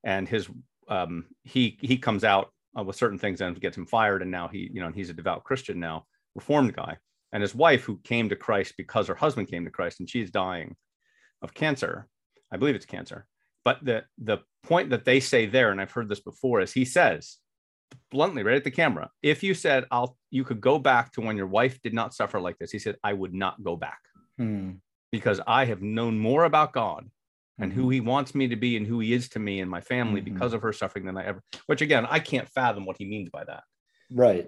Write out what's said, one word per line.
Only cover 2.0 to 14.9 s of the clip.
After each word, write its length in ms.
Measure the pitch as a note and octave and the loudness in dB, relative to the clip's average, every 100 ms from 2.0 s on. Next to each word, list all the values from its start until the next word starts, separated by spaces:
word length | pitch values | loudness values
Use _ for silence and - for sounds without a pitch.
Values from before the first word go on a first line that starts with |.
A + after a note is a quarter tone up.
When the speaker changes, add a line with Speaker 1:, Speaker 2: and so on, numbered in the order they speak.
| B2+ G2+ | 2 2
Speaker 1:
out, 280 | A2 G2 - _ _ A2+ | 4 4 2 _ _ -10
uh, 60 | |
with 120 | G2 - | -8 0
certain 240 | A#2+ G2+ | 0 0
things 220 | G#2 F2 | -4 -4
and 200 | F#2 E2+ | -6 -4
gets 160 | F#2 F2+ | -6 -6
him 80 | E2+ | -2
fired, 380 | A2+ G#2+ G2 | 2 2 2
and 80 | F#2 | -2
now 160 | F2+ E2+ | -6 -8
he, 240 | G2 F2+ | -8 -10
you 60 | F#2 | -8
know, 80 | E2+ | -8
and 80 | G2 | -8
he's 160 | F2 | -10
a 20 | |
devout 300 | E2+ F2+ E2+ | -6 -4 -4
Christian 360 | - C3 - F2+ | -4 -6 -4 -8
now, 260 | E2 D#2+ _ _ _ | -6 -8 _ _ _
Reformed 400 | - - D3 A#2+ | -16 2 4 4
guy. 240 | - E2 D#2+ _ _ _ | 0 -10 -12 _ _ _
And 80 | G#2+ | -4
his 120 | G2+ | -2
wife, 300 | A#2 D#3+ C3 | 4 6 6
who 140 | - G2 - | 2 -10 -2
came 240 | A#2 A2 | 0 0
to 80 | G2 | -2
Christ 380 | - G2+ F#2 - | 0 0 -2 -8
because 300 | - A2 F#2+ | -4 -2 -2
her 60 | F2+ | 0
husband 340 | D3+ B2 F#2+ | 0 0 -6
came 160 | F2 E2+ | -6 -8
to 40 | |
Christ, 300 | - F2 - | -6 -6 -6
and 100 | F2+ | -6
she's 220 | B2 F#2+ | -6 -2
dying 460 | G2+ F#2 F2+ D#2 - _ _ _ _ _ _ | -2 -2 -6 -10 -16 _ _ _ _ _ _
of 120 | - | -16
cancer. 540 | - D#3 C3+ - - - _ _ _ _ | -4 -2 -2 -4 -6 -14 _ _ _ _
I 40 | F#2+ | -2
believe 180 | D3 | 0
it's 120 | G#2+ - | 0 -4
cancer. 420 | F#2 - - - _ _ _ A#2+ | -12 -12 -16 -18 _ _ _ 0
But 180 | - | 0
the, 220 | C3+ A2+ - - | 0 -2 -4 -12
the 200 | A2 G#2 _ _ | -2 -2 _ _
point 280 | - E3+ D3+ | 2 2 4